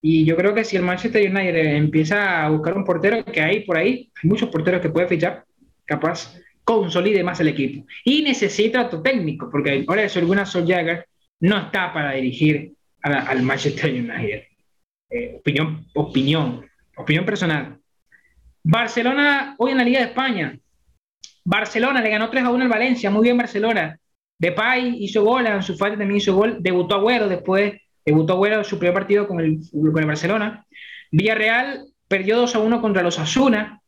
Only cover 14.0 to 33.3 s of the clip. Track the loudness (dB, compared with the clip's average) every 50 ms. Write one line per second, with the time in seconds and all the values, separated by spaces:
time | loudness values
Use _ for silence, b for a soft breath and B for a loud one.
14 | -6 -6 -6 -6 -6 -6 -6 -8 -12 _ _ _ _ _ _ _ _ _ _ _
15 | _ _ -10 -8 -8 -8 -12 -6 -4 -2 -2 0 -2 -2 -4 -10 -12 -8 _ -6
16 | -6 -2 -2 -2 0 2 0 0 0 -2 -6 -8 -12 -20 _ _ _ _ _ -16
17 | -4 -2 -2 -2 0 -2 -4 -2 -2 -2 -2 -2 -4 -8 -14 _ _ _ _ _
18 | _ _ b b b b b b _ -20 _ _ _ 0 2 2 0 -2 -2 -2
19 | 0 0 2 2 2 2 2 0 -2 -6 -4 -2 -2 0 2 2 2 2 2 2
20 | 0 0 -2 -2 -2 -2 -2 -2 -4 -6 -8 -12 _ _ _ _ _ _ _ _
21 | _ _ _ _ _ -20 _ _ _ -2 0 0 0 -2 -2 -2 0 0 0 0
22 | 0 0 0 0 -2 -2 -2 0 0 2 0 2 2 2 0 0 2 0 0 0
23 | 0 0 2 4 4 4 4 2 0 -2 -2 -2 0 0 0 0 -2 -4 -6 -14
24 | _ _ _ _ _ _ _ _ -2 -2 0 0 0 0 0 0 0 -2 -4 -4
25 | -6 -2 0 2 4 4 4 2 2 0 0 -2 -2 -4 -4 -2 -2 -2 -2 -2
26 | -2 0 0 0 2 2 2 4 2 2 0 -2 -2 0 0 0 0 0 0 2
27 | 2 2 2 2 2 0 -2 -2 -2 0 2 2 2 0 -2 -8 _ _ _ _
28 | _ 2 2 4 4 2 2 2 2 2 2 0 -2 -2 -4 0 0 2 2 2
29 | 0 2 2 2 2 0 -2 -2 0 0 0 -2 -4 -8 -4 0 2 2 2 2
30 | 0 0 0 -2 0 0 0 0 -2 -4 -6 -10 _ _ B B B B B B
31 | B B 2 2 4 4 2 2 2 2 2 0 0 -2 -6 -10 -14 -18 _ _
32 | _ _ -2 -2 2 2 2 2 2 2 2 0 2 2 2 2 2 0 2 2
33 | 2 0 0 -2 -4 -2